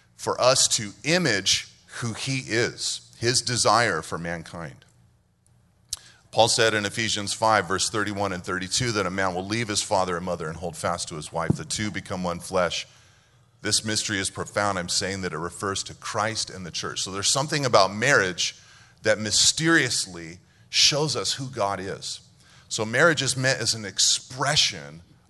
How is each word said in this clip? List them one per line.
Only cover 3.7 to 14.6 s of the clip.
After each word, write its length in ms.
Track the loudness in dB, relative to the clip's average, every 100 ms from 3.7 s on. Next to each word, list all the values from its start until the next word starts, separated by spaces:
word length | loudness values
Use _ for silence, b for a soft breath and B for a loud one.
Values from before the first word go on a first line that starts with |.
| 6 6 2
for 160 | -4 -6
mankind. 680 | -6 -8 -8 -12 -12 -14 -20 _ _ _ _ _ _ _ _ _ _ B B B B
Paul 160 | 4 4
said 260 | 6 4
in 120 | 4 0
Ephesians 480 | -2 -2 -2 -4
five, 340 | 0 4 4 4
verse 220 | 0 0
thirty-one 440 | -2 -2 -2 -2
and 100 | -4
thirty-two, 480 | -4 -4 -2 -2 0
that 140 | 0 0
a 40 |
man 240 | 0 0
will 120 | -2 -2
leave 220 | -2 -2
his 140 | -2
father 340 | 0 2 2 0
and 100 | -2
mother 220 | -4 -6
and 100 | -6
hold 200 | -8 -4
fast 300 | -4 -4 -6
to 80 | -10
his 160 | -8
wife. 240 | -4 -2 -2
The 100 | -4
two 240 | -4 -4
become 320 | -6 -8 -6
one 180 | -4 -6
flesh. 460 | -2 0 2 0 -8 b b b b b b _
This 220 | -2 -2
mystery 360 | 0 -2 -2 -2
is 100 | -2
profound. 480 | -6 -6 -2